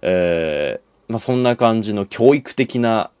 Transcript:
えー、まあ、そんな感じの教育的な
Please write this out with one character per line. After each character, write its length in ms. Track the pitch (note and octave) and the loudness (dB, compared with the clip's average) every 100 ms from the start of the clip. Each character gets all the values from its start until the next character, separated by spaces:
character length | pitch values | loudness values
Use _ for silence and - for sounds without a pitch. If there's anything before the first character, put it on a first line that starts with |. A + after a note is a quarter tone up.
え 760 | F2 F2+ F2 E2+ D#2+ D2 D2 A1+ | 0 0 0 0 -2 -4 -4 -6
ー、 100 | _ _ _ | _ _ _
ま 80 | A2+ | -8
あ、 20 | |
そ 160 | - B2+ | -2 0
ん 80 | |
な 140 | B2 A#2+ | 0 2
感 240 | A#2 A2+ | 2 2
じ 120 | G#2 | -2
の 120 | G#2 G2 | -4 -6
教 300 | - A#2+ D3 | 2 4 4
育 200 | C3+ - | -2 -4
的 240 | B2+ B2 | -2 0
な 320 | A#2 A2 E2+ _ | 0 0 -2 _